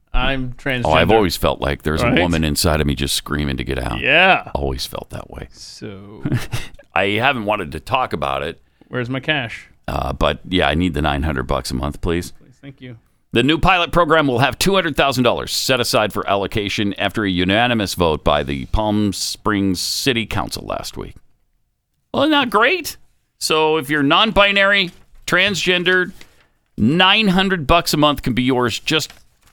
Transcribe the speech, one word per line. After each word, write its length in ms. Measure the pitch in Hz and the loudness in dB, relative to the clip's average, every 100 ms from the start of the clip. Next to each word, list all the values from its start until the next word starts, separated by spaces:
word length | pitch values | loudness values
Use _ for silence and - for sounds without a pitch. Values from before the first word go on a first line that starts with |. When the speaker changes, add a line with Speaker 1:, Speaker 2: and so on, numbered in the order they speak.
| _ | _
Speaker 1:
I'm 400 | 127 127 135 127 | 0 0 0 -4
transgender. 320 | 127 143 127 78 | -6 -4 -2 2
Speaker 2:
Oh, 60 | |
I've 180 | 78 85 | 4 6
always 240 | 110 92 - | 4 4 2
felt 240 | 73 65 | 0 0
like 220 | 67 71 | -2 -2
there's 200 | 76 78 | -2 0
Speaker 1:
Right? 140 | - - | 2 2
Speaker 2:
a 40 | |
woman 220 | 87 82 | 2 2
inside 360 | 78 73 87 78 | 0 0 0 2
of 60 | 71 | 0
me 60 | 65 | -2
just 200 | 69 - | -2 -4
screaming 420 | - 73 71 67 | -4 -4 -4 -4
to 60 | |
get 160 | 64 65 | -4 -4
out. 200 | 62 60 | -4 -4
Speaker 1:
Yeah. 520 | 90 156 190 151 - | 2 4 4 2 -2
Speaker 2:
Always 320 | - 69 65 - | -4 -4 -4 -8
felt 240 | - - | -12 -12
that 200 | - - | -12 -14
way. 160 | - - | -16 -16
Speaker 1:
So 720 | - - - 110 95 101 107 - 127 - - | -18 -20 -16 -14 -14 -18 -10 -4 -4 -2 -6
Speaker 2:
<laughs> 340 | - - - | -6 -12 -6
I 120 | - 101 104 | -2 0 0
haven't 260 | 131 131 101 | 0 0 -2
wanted 260 | 104 82 | -2 -4
to 60 | 76 | -10
talk 340 | - 135 120 | -4 -2 -2
about 300 | 92 71 67 | -4 -4 -4
it. 180 | 76 - _ _ - | -6 -10 _ _ -10
Speaker 1:
Where's 200 | 127 120 | -8 -6
my 100 | 131 | -6
cash? 480 | 127 151 117 - - _ - | -4 -4 -4 -10 -18 _ -6
Speaker 2:
Uh, 260 | - - | -4 -4
but 260 | 71 78 76 - | 0 0 -2 -2
yeah, 200 | 90 71 | 0 2
I 60 | 76 | 2
need 180 | 90 | 0
the 80 | 73 | 0
nine 220 | 76 71 | -2 -2
hundred 200 | 76 67 62 | -2 -4 -2
bucks 240 | 65 - | -4 -4
a 20 | |
month, 260 | 64 71 - | -4 -4 -4
please. 320 | 85 85 90 | -2 -2 -4
Speaker 1:
Please, 240 | - - _ | -12 -20 _
thank 180 | 139 135 | -20 -18
you. 180 | 127 113 _ _ _ | -18 -18 _ _ _
Speaker 2:
The 100 | 113 | 0
new 140 | 127 160 | 2 2
pilot 340 | 180 185 165 | 2 2 2
program 360 | 170 165 160 143 | 2 4 4 4
will 120 | 120 | 2
have 180 | 135 117 | 2 0
two 160 | 185 196 | 0 0
hundred 200 | 165 139 | 0 0
thousand 280 | 143 127 | 0 2
dollars 280 | 120 87 60 | 2 0 -2
set 280 | - - 127 | -4 0 0
aside 340 | 120 120 107 | 2 0 0
for 120 | 101 - | -2 -2
allocation 640 | 101 95 113 101 - 101 | 0 0 -2 -2 -2 -2
after 320 | - 101 117 101 | -2 -4 -2 -2
a 40 | |
unanimous 680 | 87 90 104 123 117 95 - | 0 2 2 2 0 -2 0
vote 280 | 87 76 | 0 2
by 200 | 82 73 | 2 0
the 220 | 69 71 62 | 0 -6 -2
Palm 440 | - 107 104 104 | -2 0 0 0
Springs 720 | 95 - - 107 101 98 87 | -2 -6 -4 -2 0 0 -2
City 460 | - - 139 117 107 | -4 -2 0 0 -2
Council 360 | 101 60 - 52 | -4 -6 -8 -8
last 300 | 50 - - | -8 -8 -12
week. 200 | 50 - - _ _ _ _ _ _ _ _ | -12 -16 -20 _ _ _ _ _ _ _ _
Well, 100 | 226 | 0
isn't 80 | 285 | 2
that 200 | 294 269 | 2 2
great? 460 | 202 247 359 - - - _ _ - | 2 2 0 -6 -12 -18 _ _ -6
So 360 | - 160 156 160 | 0 2 2 2
if 140 | 156 | 0
you're 140 | 151 | 0
non-binary, 880 | 139 170 220 196 202 202 196 202 180 - _ - - | 4 4 4 4 4 4 4 2 0 -6 _ -16 -2
transgendered, 840 | 175 196 185 - 180 180 185 180 - - _ _ _ _ - | 0 2 0 0 2 2 2 0 -8 -20 _ _ _ _ -2
nine 500 | 117 165 185 208 214 | 2 4 4 4 4
hundred 400 | 180 190 185 127 | 4 2 0 2
bucks 260 | 170 165 | 2 2
a 40 | 151 | 2
month 240 | 147 139 | 4 2
can 120 | - | -2
be 100 | 117 | 0
yours 360 | 127 123 123 - | 2 2 0 -2
just 320 | - 156 - - _ _ _ | -2 -2 -2 -10 _ _ _